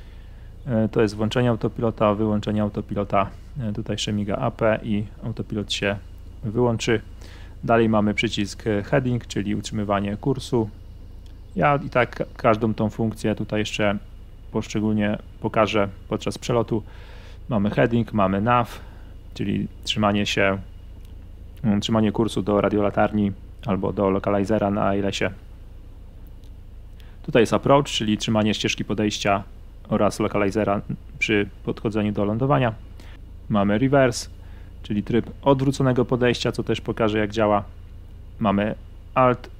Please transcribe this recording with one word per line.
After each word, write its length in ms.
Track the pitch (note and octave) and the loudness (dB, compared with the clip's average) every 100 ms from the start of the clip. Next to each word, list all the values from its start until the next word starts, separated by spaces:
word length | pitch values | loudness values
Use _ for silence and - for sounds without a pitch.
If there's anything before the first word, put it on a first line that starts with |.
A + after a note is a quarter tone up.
| - - - - - - - | -16 -16 -16 -16 -16 -10 -2
E, 220 | A2 A2 | 2 2
to 120 | A#2+ | 4
jest 140 | G#2+ G#2 | 2 2
włączenie 340 | G#2+ B2+ B2 | 0 2 2
autopilota, 640 | A2+ A2+ - A#2 - G#2+ G2+ | 2 -2 -2 -2 2 2 4
wyłączenie 460 | A2 G#2 G#2+ G#2 | 2 0 0 0
autopilota. 680 | G#2 G#2+ - G2+ G2 G2+ G2+ - - C#3+ | 0 -2 -4 -4 0 2 0 -4 -12 -8
E, 140 | A2 | -6
tutaj 200 | G#2 A2 | -4 -4
jeszcze 200 | G#2 - | -4 -2
miga 220 | G#2 G2+ - | -2 0 0
A 160 | B2 | -2
P 280 | - A2+ A2 | 2 2 2
i 200 | A#2 G#2 G#2+ - | 0 -2 -2 -8
autopilot 500 | A#2+ A2+ - G#2+ G2+ | -8 -6 -6 -4 -4
się 220 | - G2+ G2+ - - - - | -2 -2 -2 -6 -16 -16 -10
wyłączy. 580 | A2+ A#2 A#2+ A2+ - A2 - - - - - - | -4 2 2 2 2 2 0 -14 -16 -16 -16 -6
Dalej 260 | B2 A#2 A2+ | 2 4 6
mamy 240 | A2 G#2 | 4 4
przycisk, 540 | G2+ A#2 - G2 - A2+ | 2 0 0 -4 -4 -2
e, 160 | G#2 | 0
heading, 440 | - C#3+ B2+ A#2+ - | 2 0 2 -2 -2
czyli 280 | A#2 G#2 G#2 | -4 -2 -2
utrzymywanie 640 | - A2 G2+ G2 G2+ G#2 | -2 -2 0 0 0 -2
kursu. 520 | C#3+ B2+ - A#2+ G#2+ - - - - - - - - F#3+ | -2 -2 0 0 0 -4 -16 -16 -16 -16 -16 -16 -8 0
Ja 240 | D3+ C#3+ C#3+ | 2 2 2
i 40 | |
tak 260 | B2 A#2 - | 2 2 0
ka-, 100 | - - | -6 2
każdą 360 | B2 G#2+ A#2 | 4 4 2
tą 160 | G#2+ G#2+ | 2 0
funkcję 460 | - A2+ G#2+ A2 G#2 | 0 -2 -2 -2 -2
tutaj 240 | G#2+ G#2+ | -2 -2
jeszcze 380 | G#2 - G#2 G2+ - - - - - | -2 2 2 0 -4 -16 -18 -18 -6
poszczególnie 680 | A2 - A2 G#2+ G#2+ G#2 G#2 - - | -4 -2 0 2 2 2 0 -6 -6
pokażę 480 | A2+ A2+ G2+ G#2+ G2+ - - | 0 2 4 4 0 -2 -6
podczas 280 | A2 - - | -4 -4 -4
przelotu. 460 | - A#2+ A2 A2 - - - - - - - | 0 0 2 -2 -4 -12 -16 -16 -16 -12 -2
Mamy 200 | A2 G#2 | 0 2
heading, 440 | - B2 A#2+ A2 | 4 4 2 2
mamy 280 | G#2+ F#2+ G2 | 2 2 2
nav, 380 | A2+ B2 A2+ - - - - - - | 4 4 2 -4 -14 -16 -16 -16 -12
czyli 340 | - G2+ G#2 - - | -6 -2 -2 -2 -6
trzymanie 420 | - G#2+ G#2 G#2 G2+ | -4 2 4 4 2
się, 320 | G#2+ G2 F#2+ - - - - - - - - - - | 2 2 2 -4 -14 -16 -16 -16 -16 -16 -16 -16 -4
mm, 180 | A2 G#2 | 0 2
trzymanie 300 | A2 A2+ G#2+ | 2 2 2
kursu 300 | G2+ A2 A2+ | 2 0 0
do 200 | G2 G2+ | 2 4
radiolatarni 680 | G2+ G#2 G2+ G#2+ G#2 G#2 G2+ - - - - | 4 2 2 2 2 2 0 -2 -10 -8 -2
albo 280 | F#2+ G2 | -2 0
do 160 | G2 G2 | 2 2
lokalizera 640 | G2 G2+ G2+ G2 G#2+ G2+ | 2 2 0 2 2 2
na 160 | G2+ G2+ | 2 2
ailesie. 420 | G2+ G2 - G2+ - - - - - - - - - - - - - - - - - - - - | 2 0 0 -2 -4 -14 -16 -16 -16 -16 -18 -18 -16 -16 -16 -16 -16 -16 -16 -16 -16 -16 -14 2
Tutaj 160 | B2+ | 6
jest 120 | G#2 | 6
approach, 320 | G#2+ B2+ C#3+ C#3 | 4 6 6 4
czyli 320 | - A2 G#2 | 0 2 2
trzymanie 360 | - A2 G#2+ | 2 4 4
ścieżki 320 | G#2 A2 - A2 | 2 0 -2 -2
podejścia 580 | G#2 G#2+ - G#2 F#2+ - - - - - | 0 0 2 2 0 -2 -14 -16 -14 -2
oraz 300 | G#2+ G#2 - | 4 4 4
lokalizera 600 | G#2+ G#2+ G2+ G#2 G2+ G#2 - - - - | 0 2 2 2 2 0 -2 -8 -10 -4
przy 300 | - G#2 G2+ - | 2 2 2 -4
podchodzeniu 480 | - - A#2 G#2+ G#2 | -6 -4 -2 0 0
do 140 | G#2 G2+ | 0 0
lądowania. 480 | A2+ C3+ C#3+ A#2+ - - - - - - - - | 2 2 4 2 0 -10 -16 -16 -16 -16 -12 0
Mamy 280 | G#2 G2+ G#2+ | 2 4 4
reverse, 520 | C3 C#3 B2+ - - - - - - - | 4 6 4 2 -8 -12 -16 -16 -16 -12
czyli 200 | - G#2 | -4 -2
tryb 280 | - A2+ - - | 2 0 0 0
odwróconego 640 | C#3 C3+ C3+ C3+ C3+ B2 A#2+ | 4 4 4 2 4 4 2
podejścia, 460 | A#2+ B2 A#2 B2 | 4 4 2 0
co 120 | A2+ | -2
też 180 | A2+ A2+ | -2 -2
pokażę, 380 | - A2 A2 G#2+ | -2 0 2 2
jak 120 | G#2 | 0
działa. 320 | G#2+ G#2 G#2 - - - - - - - - | 2 4 4 0 -12 -16 -16 -16 -16 -12 -2
Mamy 360 | G#2+ G2 G#2+ - - - - | 2 4 2 -2 -10 -16 -2
alt, 360 | C3 B2+ A#2+ - - | 4 4 4 -2 -10